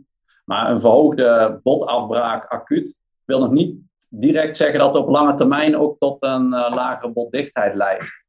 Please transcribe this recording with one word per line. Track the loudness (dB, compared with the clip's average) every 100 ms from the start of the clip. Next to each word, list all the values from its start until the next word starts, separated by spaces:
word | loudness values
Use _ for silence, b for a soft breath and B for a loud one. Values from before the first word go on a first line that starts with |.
| _ _ _ _
Maar | -8 -4 -2
een | 2
verhoogde | 4 6 4 4 2 4 2 0
botafbraak | 0 0 0 -4 -2 -2 -2 -4 -8
acuut | -10 -4 -4 -4 -12 _ _
wil | -4 -2
nog | 2
niet | 2 0 -4 -18 _ _
direct | -4 0 0 -2 0
zeggen | 0 2
dat | 2 0
op | 2
lange | 2 2
termijn | 2 2 2 2 2
ook | 0 0
tot | -4 -2
een, | -4 -2 -2
eh, | -2 -2
lagere | -2 -4 -6 -8
botdichtheid | -8 -6 -6 -6 -4 -2
leidt. | -2 -2 -4 -8 -18